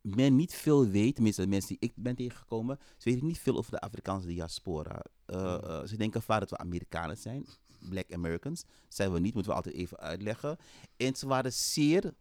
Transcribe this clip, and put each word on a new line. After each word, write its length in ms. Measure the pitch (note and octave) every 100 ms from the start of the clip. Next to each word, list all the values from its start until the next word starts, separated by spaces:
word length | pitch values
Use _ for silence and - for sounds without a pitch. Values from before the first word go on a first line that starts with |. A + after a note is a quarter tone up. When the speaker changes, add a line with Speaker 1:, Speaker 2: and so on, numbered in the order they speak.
Speaker 1:
men 360 | G#2 G2 C3+ C3
niet 180 | F3
veel 320 | - - C#3+ A#2+
weet, 260 | G2 A2
tenminste 280 | C#3 A2 G2
de 60 | F#2+
mensen 200 | G2 F#2+
die 200 | F#2+ A#2
ik 40 | -
ben 180 | A#2
tegengekomen, 640 | B2 B2 - - A2+ A#2 C#3 - _
ze 140 | -
weten 160 | B2 D3+
niet 120 | E3
veel 180 | - A#2+
over 140 | -
de 100 | -
Afrikaanse 460 | F#2+ A2+ - F#2+ F2+
diaspora. 760 | F2 E2 - - D#2 D2+ - - _ -
Eh, 100 | F#2
Speaker 2:
Hmm. 300 | F#2 F2 D#2+
Speaker 1:
eh, 120 | D#2+
ze 120 | F2+ G#2+
denken 260 | A2 A2+
vaak 180 | - A2
dat 100 | F2
we 60 | -
Amerikanen 580 | F2 F2 E2+ E2 E2 D#2+
zijn, 280 | A2 C3 - - _ - F2+
Black 240 | F#2+ F#2
Americans. 520 | F2+ E2+ E2+ - E3+ - _ _
Zijn 240 | - G2
we 60 | E2+
niet, 140 | F#2
moeten 160 | A#2 G2+
we 40 | F#2
altijd 180 | F2+
even 240 | C#2+ F2 -
uitleggen. 580 | D#2+ F2 G#2 A2+ D3 D#3+ - - - _
En 180 | C3 C3
ze 100 | C3+
waren 260 | C3 B2+
zeer 640 | - - - D3 D#3 G3 -